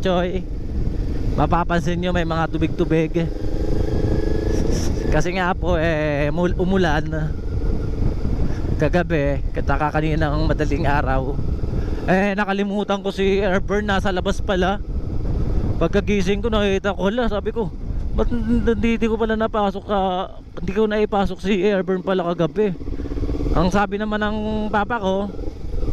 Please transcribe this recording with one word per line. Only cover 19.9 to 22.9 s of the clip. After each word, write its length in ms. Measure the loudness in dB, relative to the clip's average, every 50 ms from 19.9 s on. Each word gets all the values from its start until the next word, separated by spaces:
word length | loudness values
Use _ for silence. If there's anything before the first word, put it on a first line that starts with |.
| -2 0 0 0 -2 -2 -4 -6 -10 -14 -16 -12 -10 -8
hindi 120 | -6 -4 0
ko 80 | 0 0
naipasok 540 | 0 2 0 0 0 2 0 0 0 -2 -4
si 160 | -2 0 0 2 2
Airburn 400 | 2 2 0 0 -2 -2 -2 0
pala 240 | 0 0 0 0 -2
kagabi?" 480 | 0 0 0 -2 0 0 0 0 -2 -4 -6 -6